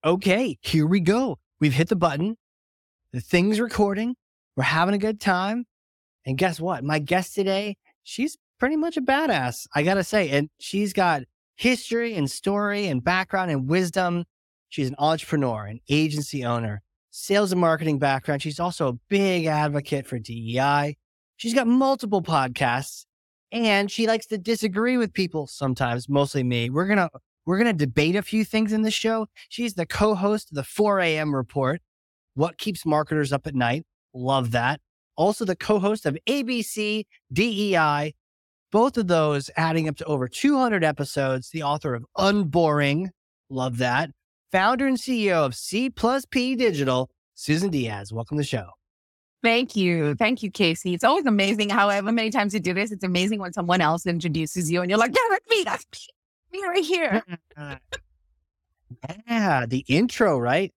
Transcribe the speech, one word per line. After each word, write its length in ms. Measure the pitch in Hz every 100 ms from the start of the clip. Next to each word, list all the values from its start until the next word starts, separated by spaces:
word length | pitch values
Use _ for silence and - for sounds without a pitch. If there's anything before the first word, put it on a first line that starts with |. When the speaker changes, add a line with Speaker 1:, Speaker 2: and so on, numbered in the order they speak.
Speaker 1:
Okay, 540 | 156 185 196 196 254 139
here 260 | - 160 151
we 120 | 196
go. 380 | 165 226 269 - _ _
We've 160 | 151 131
hit 140 | 170
the 60 | 196
button. 400 | 165 143 190 226 _ _ _ _ _ _ _
The 80 | 123
thing's 380 | - 175 190 214
recording. 560 | 233 - 202 196 233 254 _ _ _ -
We're 60 |
having 320 | 131 156 180 202
a 20 |
good 240 | 220 208
time. 460 | 202 180 190 233 240 _ _ _ _ _ -
And 140 | 131
guess 200 | 185 160
what? 240 | 170 151
My 140 | 139 156
guest 380 | 143 180 180 -
today, 420 | 196 190 208 202 _ _
she's 340 | - - 294 - _ _
pretty 200 | 247 311
much 200 | 330 320
a 40 |
badass, 680 | 254 269 311 175 123 - - 147
I 80 |
gotta 200 | 156 196
say. 280 | 175 214 165
And 180 | 143 151 _
she's 340 | - 196 208
got 300 | 196 180 151 127 _ _ -
history 600 | 247 247 - 233 233 208
and 160 | 139
story 560 | - 196 202 208 202 196
and 160 | 131
background 480 | 127 185 190 190 180
and 180 | 143 131
wisdom. 560 | 175 180 190 180 175 170 _ _ _ _
She's 200 | - 131
an 60 | 143
entrepreneur, 720 | 151 160 - 156 131 110 104
an 140 | 113 -
agency 560 | 147 156 151 143 143
owner, 380 | 120 120 113 104 _ _ _
sales 400 | - - 202 202
and 100 | 185
marketing 380 | 170 160 160 143
background. 420 | 139 135 - 143
She's 180 | 156 143
also 280 | 175 - 143
a 100 | 123 _
big 380 | 202 196 180 160
advocate 600 | 151 151 143 143 139 -
for 100 | 123
D 380 | 104 117 113 120
E 40 |
I. 360 | 139 143 147 147 _ _ _ _
She's 160 | 233
got 140 | 240 233
multiple 560 | 254 269 269 214 196
podcasts, 840 | 165 156 127 123 127 120 139 - - _ _ _ _
and 400 | 226 226 202 202
she 160 | - 226
likes 180 | 226 -
to 140 | 214
disagree 580 | 180 226 214 185 240 254
with 160 | 220
people 320 | - 180 160 139
sometimes, 640 | - 135 127 123 120 123
mostly 320 | 143 143 143
me. 300 | 123 120 117
We're 160 | 139 190
gonna, 240 | 208 170 - _ _
we're 140 | - 185
gonna 160 | 240
debate 420 | 175 143 120 156 196
a 60 |
few 240 | 196 220 220
things 260 | 220 214
in 120 | 220
this 100 | 220
show. 320 | 220 220 226 214 - -
She's 240 | - 233
the 140 | 196 160
co-host 640 | - 214 196 202 214 -
of 40 | 147
the 80 |
four 360 | 131 - 208 196
A 180 | 170 156
M 180 | 151 135
Report, 460 | 120 147 131 170 _ _ _ _ _ 131
What 240 | 165 -
Keeps 260 | 214 175 160
Marketers 480 | 151 151 156 143
Up 140 | 139 156
at 80 | 135
Night. 280 | 120 160 - _ _
Love 380 | 127 127 135 123
that. 280 | 120 123 147 _ _ _ -
Also 280 | 175 214
the 120 | 196 175
co-host 500 | - 214 196 214 156
of 100 | 151 -
A 160 | 285
B 180 | 247 240
C 460 | 214 - 208 214 202 _ _
D 380 | 135 233 202 208
E 60 | 175
I, 360 | 156 147 151 - _ _ _ _ _
both 240 | 208 254 240
of 120 | 185
those 420 | 170 151 143 139 -
adding 320 | 165 160 156
up 80 | 147
to 80 | -
over 220 | 143 127
two 280 | - 285 277
hundred 240 | 247 202
episodes, 640 | 160 147 143 - 135 131 127
the 140 | 160
author 320 | 147 147 147 120
of 100 | - -
Unboring. 920 | 196 208 170 165 160 147 143 147 185 _ _ _ _
Love 300 | 131 127 120
that. 320 | 123 127 160 - _ _ _
Founder 340 | 185 202 247 269
and 140 | 254
C 260 | - 240 208
E 80 |
O 100 | 170
of 120 | 139 120
C 340 | - 196 262
plus 360 | - 226 269 -
P 300 | 262 254 247
Digital, 540 | 240 156 135 127 131 _ _
Susan 380 | - - 156 196
Diaz. 420 | 151 117 101 98
Welcome 240 | 113 113 151
to 40 |
the 60 | 139
show. 200 | 120 98 - _ _ _ _ _ _
Speaker 2:
Thank 340 | 233 233 247 208
you. 380 | 180 170 147
Thank 300 | 147 220 247
you, 80 | 202
Casey. 420 | - 180 165 185
It's 100 | 175
always 220 | 233 320 277
amazing, 460 | 208 196 214 208
however 400 | 190 202 202 202
many 180 | 233 220
times 240 | 240 202
you 60 | 202
do 160 | 170 180
this, 160 | 208
it's 120 | 196
amazing 360 | 190 180 190 214
when 120 | 185
someone 300 | 190 175 185
else 240 | 156 170 190
introduces 640 | 170 165 156 156 180 160
you 120 | 175
and 100 | 180
you're 80 | 208
like, 160 | 233 -
"Yeah, 120 | 466
that's 180 | 403 -
me. 140 | 453
That's 220 | 311 - -
me. 80 | - - _ _ _ _
Me 140 | 370 381
right 160 | 370
here." 400 | 302 349 302 208 196 170 _ -
Speaker 1:
<laughs> 220 | 147 135 _ - _ _ _ _ _ _ _ _ _ 123 - 190 233
Yeah, 400 | 233 202 139 120
the 200 | 127 -
intro, 500 | 143 233 - 214 139
right? 360 | 120 151 196